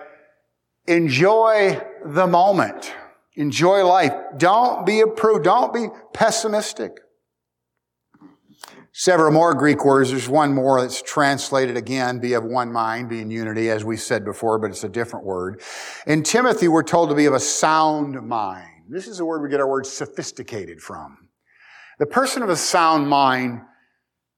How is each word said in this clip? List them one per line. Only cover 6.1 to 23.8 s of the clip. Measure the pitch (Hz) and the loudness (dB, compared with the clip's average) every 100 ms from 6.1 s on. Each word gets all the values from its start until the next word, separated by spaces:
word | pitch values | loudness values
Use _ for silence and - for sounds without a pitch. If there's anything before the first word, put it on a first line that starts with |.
pessimistic. | - 220 - 220 214 208 - 104 - _ _ _ _ _ _ _ _ _ _ _ _ - _ _ _ - - _ | 0 0 2 -2 -2 -4 -8 -10 -12 _ _ _ _ _ _ _ _ _ _ _ _ -20 _ _ _ -20 -20 _
Several | - - 180 156 | -4 2 4 6
more | 156 170 | 4 4
Greek | 143 147 147 143 | 2 2 2 4
words. | 135 127 | 4 2
There's | 131 120 | -2 -2
one | 147 143 135 | 0 2 0
more | 131 131 | 2 2
that's | 123 - | 0 -6
translated | - - 143 139 - 139 131 120 | -6 0 0 0 -2 -2 0 -4
again, | 113 131 123 123 | -4 -4 -2 -4
"Be | 123 | -2
of | 120 | -2
one | 113 123 120 | -2 -4 -4
mind," | 117 113 113 120 | -4 -4 -4 -8
"Be | 117 | -8
in | 107 | -8
unity," | 113 110 110 113 | -8 -6 -2 -2
as | 110 107 | -2 -4
we | 113 | -6
said | - 113 101 | -2 -4 -4
before, | 95 113 110 | -4 -2 -2
but | 107 | -2
it's | 95 | -6
a | 107 | -8
different | 117 113 110 | -6 -6 -8
word. | 98 92 90 107 - - - - - | -8 -6 -6 -10 -16 -16 -16 -14 -2
In | 156 | -2
Timothy, | 151 226 254 214 175 | 2 2 2 2 2
we're | 160 | 2
told | 156 175 165 | 2 2 2
to | 147 | 4
be | 147 | 4
of | 131 | 2
a | |
sound | - - 156 156 156 151 143 131 113 | 0 0 2 4 2 0 -4 -6 -6
mind. | 117 101 92 87 _ 90 | -6 -6 -8 -16 _ _
This | 160 208 | -14 -12
is | 196 | -8
a | 165 | -6
word | 160 | -4
we | 143 | -4
get | 143 | -2
our | 135 | 0
word | 135 131 | 0 -4
sophisticated | - 147 - 160 - - 110 85 82 | -10 -10 -10 -12 -12 -12 -12 -12 -16
from. | - 87 76 71 _ _ _ _ - - - _ | -16 -16 -16 -20 _ _ _ _ -20 -20 -20 _
The | 220 | -2
person | 240 262 262 | 0 0 -2
of | 220 | -2
a | 160 | -2
sound | - 185 165 160 143 | 0 2 4 2 2
mind | 143 135 127 127 120 - _ | 2 2 2 -2 -8 -16 _